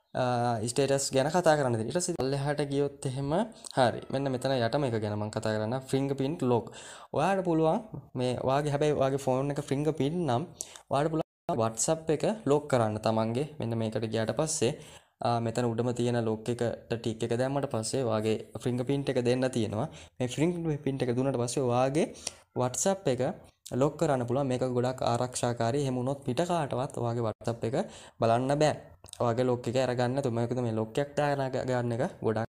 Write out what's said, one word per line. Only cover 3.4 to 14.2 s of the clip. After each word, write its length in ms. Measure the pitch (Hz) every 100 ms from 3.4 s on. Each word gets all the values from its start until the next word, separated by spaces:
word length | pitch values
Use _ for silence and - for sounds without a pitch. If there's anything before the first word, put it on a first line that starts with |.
| 233 - -
හරි. 280 | - 120 117 -
මෙන්න 220 | 135 139
මෙතන 240 | 123 135 131
යටම 280 | 113 147
එක 160 | 139 113
ගැන 180 | 107 104
මම 120 | 107
කතා 220 | 110 107
කරන්න. 280 | 107 107 131
ෆින්ගර්ප්‍රින්ට් 600 | 131 135 135 135 135 175
ලොක්. 240 | 131 120 113 - - - -
ඔයාලට 320 | 127 165 196
පුළුවන් 360 | 180 160 160 202 226 - -
මේ 200 | 127 127 120
ඔයාගේ, 320 | - 135 147
හැබැයි 220 | 143 151
ඔයාගේ 260 | 139 135 135
ෆෝන් 320 | 135 127 143
එක 100 | 143
ෆින්ගර්ප්‍රින්ට් 580 | 143 139 151 143 135 175
නම් 240 | 156 120 175 - - - -
ඔයාලට 240 | 135 156
පුළුවන් 180 | 160 - _ -
WhatsApp 600 | 170 110 110 - 160 -
එක 140 | 151 165 220
ලොක් 220 | 139 143 147
කරන්න 280 | 127 110 107
තමන්ගේ. 480 | 113 110 110 117 151 -
මෙන්න 200 | 117 117
මේකට 280 | 110 110 113
ගියාට 240 | 113